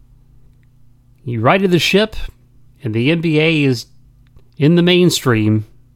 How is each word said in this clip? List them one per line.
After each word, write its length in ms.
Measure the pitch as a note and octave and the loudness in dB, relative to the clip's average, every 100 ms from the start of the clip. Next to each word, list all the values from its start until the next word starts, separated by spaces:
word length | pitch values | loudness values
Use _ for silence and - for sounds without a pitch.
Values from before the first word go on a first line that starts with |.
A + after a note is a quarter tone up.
| - - _ - - _ _ _ - _ _ _ | -20 -20 _ -20 -20 _ _ _ -20 _ _ _
He 140 | A#2+ A#2 | -10 -4
righted 340 | A#2+ F#3+ G3 | 0 0 2
the 60 | E3+ | 0
ship, 340 | - F#3+ G#3+ - - - _ - - _ | 2 0 -2 -6 -12 -14 _ -20 -20 _
and 120 | A2 | -8
the 160 | A2 C3 | -2 -2
N 100 | E3 | -2
B 200 | E3 D3+ | 0 0
A 240 | D#3+ D#3+ | 0 0
is 220 | C#3 A#2 - - - - _ - - - | 0 -2 -8 -20 -20 -20 _ -20 -20 -2
in 200 | D3 E3+ | 2 2
the 60 | |
mainstream, 840 | F3 F3+ F3 - C3 A2 G#2+ G#2+ G#2+ - _ | 2 2 2 0 -2 0 0 0 -4 -14 _